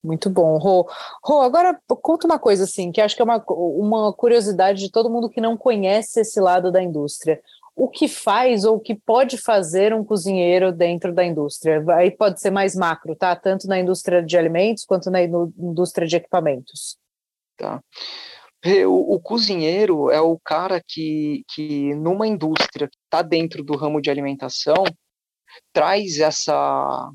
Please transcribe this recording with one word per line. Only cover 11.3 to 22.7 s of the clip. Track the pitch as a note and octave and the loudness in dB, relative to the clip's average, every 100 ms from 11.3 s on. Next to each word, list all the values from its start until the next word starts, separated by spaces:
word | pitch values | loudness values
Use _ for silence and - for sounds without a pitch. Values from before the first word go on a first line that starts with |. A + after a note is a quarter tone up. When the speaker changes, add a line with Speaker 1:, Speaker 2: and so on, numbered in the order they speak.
| D#3 D3 - D#3+ D#3 D#3 E3+ | 0 -4 -2 0 0 2 4
Speaker 1:
Aí | F3+ | 4
pode | F3+ G#3+ F#3 | 2 -2 0
ser | G3+ | -2
mais | F#3+ G3 F#3 | 0 0 0
macro, | F3 D#3+ - D#3 | -2 -2 -8 -4
tá? | F#3 F3 | -2 0
Tanto | G3 F#3+ F#3+ | -2 -4 -2
na | F#3 | -2
indústria | F3+ F#3 - F3 | 0 -2 0 0
de | E3 E3+ | 2 2
alimentos | E3 E3 G#3 A3 - | 2 2 0 -2 -2
quanto | F#3 F3+ | -2 0
na | F#3 | 0
inu-, | F3 E3+ E3+ E3 | 0 0 -4 -6
indústria | F3 E3 F3 - E3+ | -6 -2 -2 -2 -2
de | E3+ | -2
equipamentos. | - F#3 D#3 C3 C3 - - - _ _ _ _ _ _ | 0 -2 0 -4 -8 -16 -16 -16 _ _ _ _ _ _
Speaker 2:
Tá. | G1+ C3+ _ - - - - - - _ | -10 -10 _ -20 -18 -18 -20 -20 -20 _
Rê, | E3+ G3 F#3+ | 2 4 4
o, | |
o | F#3 - F#3+ | 2 2 -2
cozinheiro | - A#3 A3+ F#3 D#3 F3+ G#3+ D#3+ C#3 | -2 -4 -2 -2 0 0 2 2 2
é | D3 | 2
o | D#3+ E3 | 2 0
cara | - D#3 F#3 F3+ _ | -2 -4 -2 -4 _
que, | - D#3 D#3 D3+ C#3+ - | -8 -6 -4 -4 -6 -10
que | - D3+ D3 C#3+ D3 | -10 -6 -4 -4 -2
numa | D#3+ G3 A3 | -2 -2 -2
indústria | G#3 D#3 D#3 C#3+ | -2 -2 -2 -4